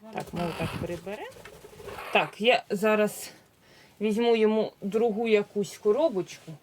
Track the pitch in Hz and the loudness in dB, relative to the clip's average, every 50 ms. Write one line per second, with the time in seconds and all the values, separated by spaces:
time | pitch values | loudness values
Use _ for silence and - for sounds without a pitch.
0 | 214 220 220 165 160 - - 170 175 170 156 - 165 165 - - 170 170 175 170 | -20 -12 -12 -12 -10 -10 -8 -6 -6 -6 -6 -6 -6 -6 -6 -8 -8 -8 -8 -10
1 | 170 190 202 240 403 508 - - - - - - - - - - - - - - | -10 -12 -12 -10 -12 -14 -16 -18 -20 -20 -20 -20 -20 -20 -20 -18 -16 -14 -14 -14
2 | - - - 202 165 147 - - 208 240 247 - - _ 208 196 208 214 214 208 | -14 0 2 2 2 2 -4 0 4 4 4 4 2 _ -4 0 2 2 4 4
3 | 208 208 - - - - - - _ _ _ _ _ _ - - - - _ _ | 2 0 0 -6 -14 -14 -16 -20 _ _ _ _ _ _ -20 -20 -20 -20 _ _
4 | 208 220 208 214 233 233 233 220 220 214 214 220 214 - - _ - 202 185 220 | -2 0 0 2 4 4 4 4 4 4 4 2 -2 -2 -6 _ -8 -4 0 0
5 | 226 240 202 208 240 226 214 208 202 202 - 208 196 147 - - - - 208 262 | 0 0 0 0 2 2 2 2 2 0 -4 -4 -4 -4 -6 -2 0 2 2 4
6 | 311 330 220 185 175 - - - - - 160 147 | 2 2 2 -2 -6 -6 -10 -18 -16 -16 -18 -18